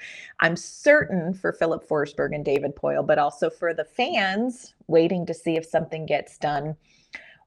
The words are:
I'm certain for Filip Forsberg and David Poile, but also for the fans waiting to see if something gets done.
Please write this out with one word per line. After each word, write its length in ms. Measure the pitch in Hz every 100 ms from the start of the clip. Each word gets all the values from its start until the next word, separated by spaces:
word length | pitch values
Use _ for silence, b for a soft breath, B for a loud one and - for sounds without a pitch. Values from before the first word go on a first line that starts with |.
| B B B B
I'm 160 | 165 175
certain 760 | - - 294 294 - 185 165 190
for 180 | 165
Filip 340 | - 165 160 -
Forsberg 460 | 151 147 - 143
and 100 | 147
David 320 | 147 139 139 143
Poile, 300 | 143 143 147
but 140 | 151
also 320 | 147 - 165
for 200 | - 175 160
the 100 | 151
fans 880 | - 254 302 190 196 247 240 - _ -
waiting 360 | 165 170 185 170
to 60 | 165
see 220 | 175 160
if 80 | 165
something 400 | 165 160 160 151
gets 320 | 147 - -
done. 360 | 151 147 147 156 B B B B B B